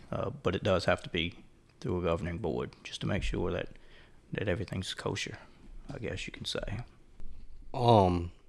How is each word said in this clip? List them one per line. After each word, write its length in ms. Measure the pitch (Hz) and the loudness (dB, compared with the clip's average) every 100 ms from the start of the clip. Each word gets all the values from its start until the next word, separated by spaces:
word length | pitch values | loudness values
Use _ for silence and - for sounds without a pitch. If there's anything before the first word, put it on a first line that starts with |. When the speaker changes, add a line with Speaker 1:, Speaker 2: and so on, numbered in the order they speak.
| - | -4
Speaker 1:
Uh, 180 | - - - | -4 -4 -2
but 100 | - | 0
it 80 | 95 | 0
does 220 | - 92 | 2 4
have 180 | - 90 | 4 0
to 60 | - | 0
be 240 | 90 85 - - - - - | -2 -2 -4 -16 -20 -20 -10
through 180 | 95 90 | -4 0
a 40 | |
governing 360 | 87 85 85 85 | 2 0 0 -4
board 320 | 82 62 69 - | -2 -2 -4 -8
just 160 | - - | -12 -6
to 60 | - | -2
make 140 | 101 | 0
sure 260 | - 101 92 | 0 0 0
that, 180 | 87 - - - - - - - | -2 -4 -10 -20 -20 -20 -20 -8
that 160 | - 101 | -4 0
everything's 440 | 90 - 95 95 | -2 -2 -4 -6
kosher, 440 | - - 95 - - - - - - - | -4 -4 -4 -6 -10 -16 -20 -18 -14 -12
I 60 | - | -8
guess 280 | 110 92 - | -6 -6 -8
you 60 | |
can 120 | - | -8
say. 160 | - - - 101 123 - - - - - - - - | -6 -4 -4 -6 -8 -14 -18 -6 -6 -6 -10 -12 -8
Speaker 2:
Um, 560 | - 120 113 92 87 85 - | 2 8 10 10 6 0 -8